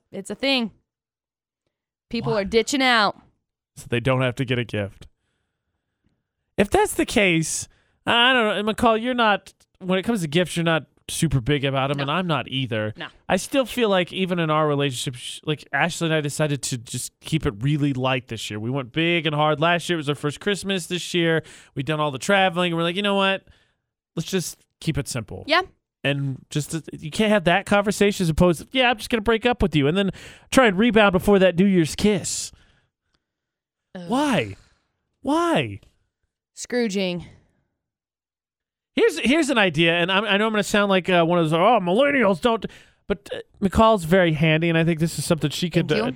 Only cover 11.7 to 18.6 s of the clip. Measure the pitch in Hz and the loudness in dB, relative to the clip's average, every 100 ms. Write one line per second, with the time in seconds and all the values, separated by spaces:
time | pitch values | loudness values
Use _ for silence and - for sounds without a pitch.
11.7 | 135 135 143 139 165 185 143 - 131 127 | 0 -2 -2 -4 -4 -2 -4 -4 -6 -4
12.7 | 110 107 - 147 _ - 190 - 277 233 | -4 -6 -8 -16 _ -2 -2 -2 -2 -2
13.7 | - 220 190 175 - 190 180 160 156 151 | -2 0 0 -2 -4 -4 -2 0 0 0
14.7 | 143 143 123 - 123 - - - 147 - | 0 -2 -4 -8 -10 -14 -12 -6 -8 -4
15.7 | 139 165 - 165 156 147 - 151 143 - | -2 -2 0 -2 -2 -2 -2 -2 -2 -6
16.7 | 127 117 127 - _ - 160 147 101 139 | -8 -8 -12 -12 _ -6 -4 -4 -4 -2
17.7 | 151 143 127 127 131 - 110 - 107 | 0 -2 -2 -2 -2 -6 -12 -10 -8